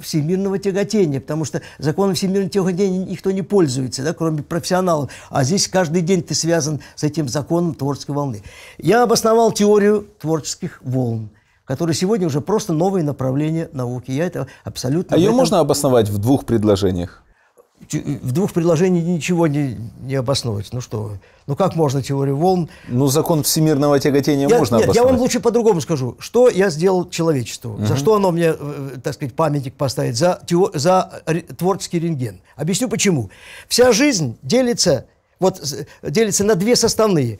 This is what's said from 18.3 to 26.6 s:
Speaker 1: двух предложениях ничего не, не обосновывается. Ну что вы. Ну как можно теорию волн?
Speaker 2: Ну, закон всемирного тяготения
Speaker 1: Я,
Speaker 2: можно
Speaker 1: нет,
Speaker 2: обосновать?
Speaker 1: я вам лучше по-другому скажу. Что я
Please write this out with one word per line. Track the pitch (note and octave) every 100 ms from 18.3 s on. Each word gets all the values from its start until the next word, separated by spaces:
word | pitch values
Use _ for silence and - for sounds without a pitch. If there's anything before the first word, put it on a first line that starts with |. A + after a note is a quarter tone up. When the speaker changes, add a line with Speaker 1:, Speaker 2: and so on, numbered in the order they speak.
Speaker 1:
двух | C3 G3+
предложениях | - E3 D#3 F#3 F3+
ничего | E3+ F3 C#3 F3 E3+
не, | C#3+ C#3+ A2+ A2+ -
не | B2+
обосновывается. | C3+ B2 C#3 B2 G#2 G2
Ну | B2
что | B2 A2
вы. | G#2+ G2+ - _ -
Ну | C#3+
как | F#3+
можно | D#3+ D3+ C#3
теорию | - C#3 C#3 C#3
волн? | F3 F#3 D#3+ - -
Speaker 2:
Ну, | A#2+ C#3
закон | C3+ D3 E3
всемирного | - - D#3 C#3 D3 C#3
тяготения | D3 C#3 C#3 C#3+ C#3
Speaker 1:
Я, | A#3
Speaker 2:
можно | A#2 A2+
Speaker 1:
нет, |
Speaker 2:
обосновать? | - A3+ B3+
Speaker 1:
я |
вам | B3+
лучше | B3 B3+
по-другому | A#3+ A3+ A3+ F3+
скажу. | - D#3 B2+ -
Что | - A3+ B3
я | F3+